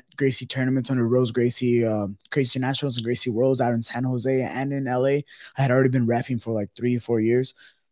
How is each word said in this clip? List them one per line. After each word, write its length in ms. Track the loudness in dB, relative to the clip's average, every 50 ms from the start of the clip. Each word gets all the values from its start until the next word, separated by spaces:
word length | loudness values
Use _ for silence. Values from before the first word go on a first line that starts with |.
| -6 _ _
Gracie 300 | -2 0 0 0 -2 -4
tournaments 440 | -4 -4 -2 0 0 0 0 0 0
under 160 | 0 0 2
Rose 240 | 2 4 2 2 2
Gracie, 540 | 2 2 2 2 0 0 0 2 2 2 2
um, 320 | 2 0 0 -2 -4 -6 -10 _ _
Gracie 280 | -2 -2 0 0 0 -2
Nationals 380 | -2 -2 -2 -2 -4 -4 -4
and 80 | -4 -4
Gracie 260 | -4 -4 -2 -2 -2
Worlds 300 | 0 2 2 2 2 2
out 120 | 2 0 0
in 100 | 0 -2
San 200 | -4 -4 -4 -2
Jose 400 | -2 -2 -2 -2 -2 0 -2 -2
and 300 | -4 -4 -6 -4 -4 -4
in 160 | -4 -4 -2
L 180 | -2 0 2
A. 180 | 2 0 0 -2 -6 -14 -20 -20 -10 -4
I 60 | 0 0
had 80 | 2
already 180 | 4 4 4 4
been 180 | 4 2 2 2
reffing 340 | 2 0 0 -2 -4 -4 -4
for, 100 | -4 -2
like, 180 | -2 -4 -6 -6
three 200 | -4 -2 0 0
or 40 | 0
four 200 | 0 0 0 2
years, 340 | 2 2 2 2 0 -2 -6 -14 -20 -20 -20 _ _ _